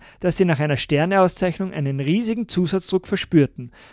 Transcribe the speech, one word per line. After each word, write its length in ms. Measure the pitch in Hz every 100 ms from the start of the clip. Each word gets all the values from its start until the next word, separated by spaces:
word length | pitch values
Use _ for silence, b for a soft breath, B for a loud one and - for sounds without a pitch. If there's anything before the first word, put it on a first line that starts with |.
| B -
dass 160 | 180 180
sie 80 | 180
nach 140 | 143
einer 180 | 151 135
Sterne-Auszeichnung 960 | - 147 175 196 180 - 185 160 190
einen 260 | 160 139 135
riesigen 480 | 139 202 226 233 220
Zusatzdruck 600 | 180 170 190 - 185 -
verspürten 640 | 196 - 170 135 - 123 B B